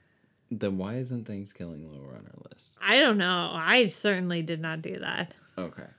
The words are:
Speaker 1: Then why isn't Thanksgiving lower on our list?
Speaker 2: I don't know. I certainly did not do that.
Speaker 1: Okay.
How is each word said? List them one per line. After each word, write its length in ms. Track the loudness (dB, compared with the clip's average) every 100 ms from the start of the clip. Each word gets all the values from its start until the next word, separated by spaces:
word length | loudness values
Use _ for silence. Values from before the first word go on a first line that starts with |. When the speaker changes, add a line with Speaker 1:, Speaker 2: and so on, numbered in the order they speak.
| _ _ _ _ _
Speaker 1:
Then 280 | -4 -2 -2
why 160 | -2
isn't 320 | -4 -4 -6 -6
Thanksgiving 640 | -10 -10 -12 -12 -12 -14
lower 220 | -16 -16 -16
on 100 | -18
our 160 | -20 -20
list? 280 | -18 -20 -4
Speaker 2:
I 160 | 4 6
don't 200 | 6 6
know. 320 | 2 2 0
I 320 | -2 4 6
certainly 560 | 6 2 0 0 0 -2
did 180 | -2 -4
not 200 | -4 -6
do 160 | -6 -6
that. 380 | -6 -4 -6 -10 _ -10
Speaker 1:
Okay. 260 | -10 -10 -18